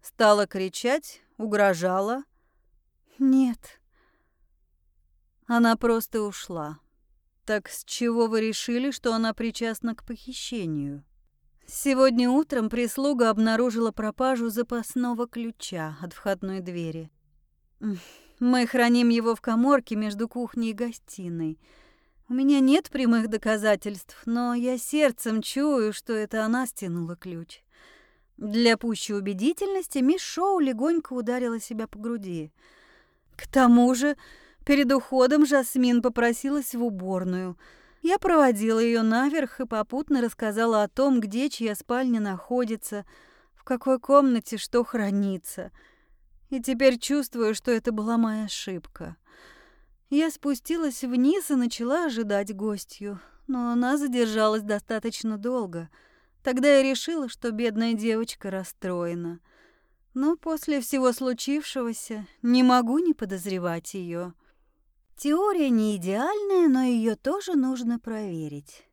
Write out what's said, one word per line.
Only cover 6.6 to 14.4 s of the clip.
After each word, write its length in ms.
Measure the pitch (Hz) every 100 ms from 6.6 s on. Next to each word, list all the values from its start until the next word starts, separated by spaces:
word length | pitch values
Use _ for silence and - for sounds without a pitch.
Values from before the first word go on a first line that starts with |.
| 151 156 _ _ _ _ _ _
Так 220 | - 214 -
с 160 | -
чего 440 | - - 240 233 226
вы 140 | 220
решили, 500 | 220 208 - 240 277
что 220 | - 240
она 200 | 226 226
причастна 600 | 214 226 - 233 220 233
к 100 | 226
похищению?» 960 | - 233 - 254 - 233 170 151 143 143 _ _ _ _ _ _ -
Сегодня 580 | - 277 262 262 233 247
утром 400 | 269 311 254 220
прислуга 600 | 233 240 - 277 262 226
обнаружила 640 | 208 226 226 247 226 226
пропажу 580 | - 214 - 262 254